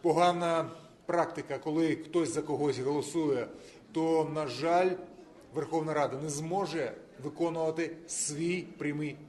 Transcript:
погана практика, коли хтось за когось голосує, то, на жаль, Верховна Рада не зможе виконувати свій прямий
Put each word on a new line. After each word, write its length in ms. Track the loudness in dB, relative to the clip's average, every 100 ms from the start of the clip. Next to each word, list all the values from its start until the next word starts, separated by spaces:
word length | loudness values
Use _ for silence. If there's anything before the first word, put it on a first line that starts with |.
погана 680 | 4 6 6 6 2 2 0 -8 -18 -16 0
практика, 520 | 2 2 -2 -6 -4
коли 380 | 0 2 2 0
хтось 380 | 0 0 0
за 80 | -2
когось 360 | -2 0 2 0
голосує, 680 | 0 0 0 0 2 2 -2 -8 -18 -20 -6
то, 360 | 0 4 4 2
на 120 | -2 -4
жаль, 440 | -2 4 6 4 2 -8 -18 -20 -20 -8
Верховна 400 | -6 0 0 2
Рада 220 | 2 0 0
не 60 | -4
зможе 640 | -4 -2 -2 -2 -2 -4 -6 -16 -10
виконувати 720 | -10 -2 -2 2 0 0 -4 -6 -8
свій 560 | -6 -4 -2 0 -2
прямий 540 | -4 -4 -4 -2 -4 -8